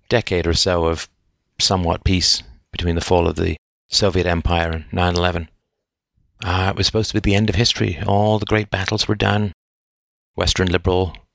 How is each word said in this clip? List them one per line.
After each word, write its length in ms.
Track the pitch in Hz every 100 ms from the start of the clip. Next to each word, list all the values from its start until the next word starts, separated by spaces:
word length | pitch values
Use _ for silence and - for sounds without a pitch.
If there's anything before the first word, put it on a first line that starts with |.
| -
decade 380 | 117 - 90 85
or 80 |
so 320 | 82 98 87 82
of 240 | 82 - _ _ _ _ -
somewhat 440 | - 92 87 -
peace 400 | - 92 - - - - _
between 240 | - 87 85
the 60 |
fall 240 | - 90 85
of 120 | 82
the 200 | 87 85 _ _ _
Soviet 400 | - 101 90 87
Empire 420 | 85 - 85 82
and 160 | 80 -
nine 240 | 92 90 87
eleven. 340 | 90 87 82 _ _ _ _ _ _ _ _ -
Ah, 260 | 92 92 95
it 60 | -
was 100 | 98
supposed 240 | 110 107
to 40 |
be 180 | 107 104
the 40 | 98
end 140 | 107
of 60 | 90
history. 420 | 120 - 107 82 98
All 320 | 101 107 107
the 80 | 104
great 240 | 107 104
battles 380 | 98 95 107 -
were 80 | 104
done. 380 | 104 104 104 - _ _ _ _ _ _ _ -
Western 320 | 92 - 92
liberal, 480 | 87 92 92 95 - _